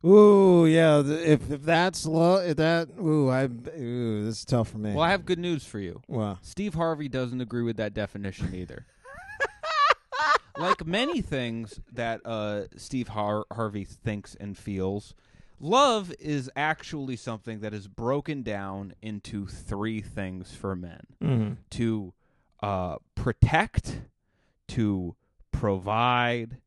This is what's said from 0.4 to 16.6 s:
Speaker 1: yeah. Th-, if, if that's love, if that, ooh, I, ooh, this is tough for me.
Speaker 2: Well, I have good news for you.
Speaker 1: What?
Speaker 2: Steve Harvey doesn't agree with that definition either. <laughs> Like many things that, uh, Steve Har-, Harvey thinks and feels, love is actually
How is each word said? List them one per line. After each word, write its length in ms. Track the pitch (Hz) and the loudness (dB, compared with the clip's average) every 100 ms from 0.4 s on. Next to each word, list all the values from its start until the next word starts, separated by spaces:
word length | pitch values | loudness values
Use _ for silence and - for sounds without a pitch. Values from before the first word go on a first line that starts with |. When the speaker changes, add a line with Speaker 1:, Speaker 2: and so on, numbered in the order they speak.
| 190 175 165 | 8 8 8
Speaker 1:
yeah. 360 | 160 160 147 | 8 6 6
Th-, 220 | 143 156 170 | 4 0 4
if, 240 | 151 117 | 4 2
if 120 | 143 | -4
that's 420 | 151 165 185 - 156 | 2 2 2 -2 -2
love, 380 | 160 170 190 175 | 4 4 4 2
if 100 | 151 | 0
that, 300 | 160 170 165 - | 2 2 -2 -4
ooh, 300 | 170 151 131 | 0 2 4
I, 140 | 127 | 2
ooh, 800 | 135 117 127 165 120 123 117 107 | 0 -4 -12 -10 -6 -4 -2 -2
this 140 | 104 110 | -4 -6
is 40 | |
tough 240 | - 123 110 | 0 0 0
for 100 | 113 | -4
me. 140 | 104 | -4
Speaker 2:
Well, 100 | 104 | 0
I 80 | 165 | 2
have 140 | 196 | 0
good 140 | 156 175 | 0 -2
news 240 | 175 156 | -2 -4
for 140 | - 104 | -4 -8
you. 220 | 95 95 - | -8 -10 -8
Speaker 1:
What? 320 | 131 107 92 | -4 -4 -6
Speaker 2:
Steve 320 | - - 208 | -12 -8 -6
Harvey 340 | 156 165 151 147 | -2 -2 -2 -4
doesn't 320 | 131 127 127 | -4 -4 -6
agree 220 | 120 120 | -4 -4
with 160 | 117 110 | -2 -2
that 160 | 107 | -4
definition 600 | 101 104 101 101 - 90 | -4 -6 -6 -10 -6 -8
either. 300 | 92 85 - - | -8 -10 -14 -18
<laughs> 60 | _ 508 571 807 855 554 831 622 640 571 480 _ 277 302 311 - - | _ -20 -18 -16 -6 -6 -6 -4 2 4 2 _ -4 0 0 -2 -4
Like 280 | 175 185 165 | -4 -4 -4
many 360 | 190 269 330 | -2 -2 -4
things 580 | - 139 120 113 110 - - | -4 -4 -4 -6 -10 -14 -16
that, 280 | 120 113 113 - | -8 -6 -6 -6
uh, 380 | 113 104 104 95 - | -6 -4 -6 -8 -14
Steve 320 | - 135 117 | -8 -8 -6
Har-, 380 | 107 104 107 - | -4 -2 -2 -4
Harvey 340 | 110 110 101 | -6 -6 -6
thinks 500 | 95 - 113 104 - - | -10 -8 -6 -6 -10 -14
and 180 | 101 92 | -12 -12
feels, 580 | - 95 95 101 - - _ _ - _ | -8 -4 -2 -4 -8 -20 _ _ -20 _
love 540 | 151 240 277 220 180 - | 0 2 4 2 -4 -12
is 300 | 151 147 131 | -6 -4 -4
actually 600 | 131 | -4